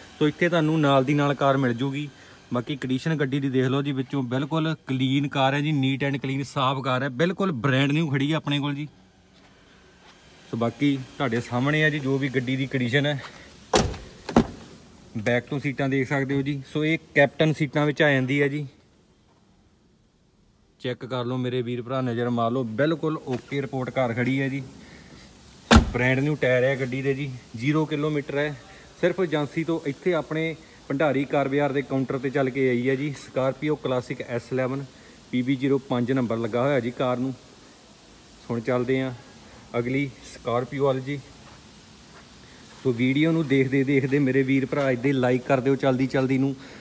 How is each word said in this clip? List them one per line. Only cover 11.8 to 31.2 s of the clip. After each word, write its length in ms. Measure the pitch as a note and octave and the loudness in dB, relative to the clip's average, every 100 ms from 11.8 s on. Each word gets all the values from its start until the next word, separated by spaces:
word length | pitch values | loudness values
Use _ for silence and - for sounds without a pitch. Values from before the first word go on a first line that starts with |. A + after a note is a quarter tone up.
ਆ 60 | D#3 | 2
ਜੀ 80 | D3+ | 2
ਜੋ 180 | C3+ C3+ | 0 0
ਵੀ 100 | C#3 | 0
ਗੱਡੀ 220 | C3+ B2 C3 | -2 -2 -2
ਦੀ 100 | C3+ | -2
condition 400 | C3+ A#2+ C#3+ C#3+ | -2 0 2 2
ਹੈ। 140 | C#3 - - - - - - - - - - - - - - - - - - - A2+ | -2 -6 -18 -20 -20 0 0 0 -4 -12 -16 0 2 2 -4 -18 -20 -20 -20 -12 -4
ਬੈਕ 280 | G#2+ A#2+ - | 0 0 -2
ਤੋਂ 120 | C#3+ | -4
ਸੀਟਾਂ 280 | C#3+ B2 C#3 | -4 -2 0
ਦੇਖ 200 | C3+ C3 | 0 0
ਸਕਦੇ 260 | C#3+ C3+ | -2 0
ਹੋ 80 | C#3 | 0
ਜੀ। 180 | C3+ C#3 C3 | -2 -4 -6
ਸੋ 120 | D3+ | -2
ਇਹ 140 | D#3 E3 - | 0 -2 0
ਕੈਪਟਨ 380 | D3 C#3+ - D#3+ | 2 4 4 2
ਸੀਟਾਂ 320 | D3 D3 D3+ D3+ | 2 0 0 0
ਵਿੱਚ 140 | C#3 | 2
ਆ 80 | D3+ | 4
ਜਾਂਦੀ 300 | C3+ B2+ C#3+ | 4 2 2
ਹੈ 60 | C#3+ | 0
ਜੀ। 180 | D3 C3+ - _ _ _ _ _ _ _ _ _ _ _ _ _ _ _ _ _ _ _ _ | -2 -8 -12 _ _ _ _ _ _ _ _ _ _ _ _ _ _ _ _ _ _ _ _
ਚੈੱਕ 240 | B2+ A#2+ | -8 -6
ਕਰ 200 | A#2 B2+ | -6 -6
ਲਓ 120 | A#2+ B2+ | -4 -4
ਮੇਰੇ 260 | B2 B2+ | -2 -2
ਵੀਰ 180 | A#2+ A#2+ | -2 -6
ਭਰਾ, 180 | A#2 C3 | -4 -2
ਨਜ਼ਰ 280 | B2+ A#2 A#2+ | -2 0 0
ਮਾਰ 200 | A#2+ A#2 | 0 0
ਲਓ, 120 | C3 | 0
ਬਿਲਕੁਲ 540 | A#2 A2 D#3 D#3+ D#3 D#3+ C#3 | -2 0 2 2 -2 -4 -4
ਓਕੇ 340 | A#2+ - C#3 | -6 -4 -6
ਰਿਪੋਰਟ 280 | C3+ C3+ B2 | -4 -4 -4
ਕਾਰ 220 | C3+ B2 | 0 0
ਖੜੀ 260 | A2+ B2 C3+ | 0 0 0
ਹੈ 80 | C3+ | 0
ਜੀ। 140 | C3+ B2+ - - - - - - - - - - - - | -4 -10 -16 -20 -20 -20 -20 -20 -20 -20 -20 4 6 6
ਬ੍ਰਾਂਡ 280 | B2 B2 C3 | 2 2 2
ਨਿਊ 140 | D3 | 0
ਟਾਇਰ 300 | D3+ B2+ B2+ | 0 2 4
ਹੈ 100 | C3 C3 | 2 0
ਗੱਡੀ 200 | B2+ C3+ | -2 -2
ਦੇ 120 | C3+ | -2
ਜੀ, 160 | C3+ C#3+ B2 - A2 | -2 -4 -10 -12 -4
ਜ਼ੀਰੋ 280 | C3+ D#3 | 0 2
ਕਿਲੋਮੀਟਰ 540 | D#3 D3 D3+ D3 C#3+ C#3 | 0 -2 -2 -2 -4 -2
ਹੈ। 160 | D3+ C#3+ - - - - | -2 -6 -16 -20 -20 -2
ਸਿਰਫ 200 | F3 F3 | 0 0
ਏਜੰਸੀ 440 | F3 D3+ C#3+ E3+ | 0 0 -2 -2
ਤੋਂ 140 | D#3 E3 C#3+ | -2 -2 -4
ਇੱਥੇ 280 | C3+ F#3 | -4 -2
ਆਪਣੇ 400 | D#3+ - D#3+ D#3+ D3 - - - | -2 -2 -4 -4 -6 -14 -18 -6
ਭੰਡਾਰੀ 360 | C#3 D#3 C3 | 0 2 2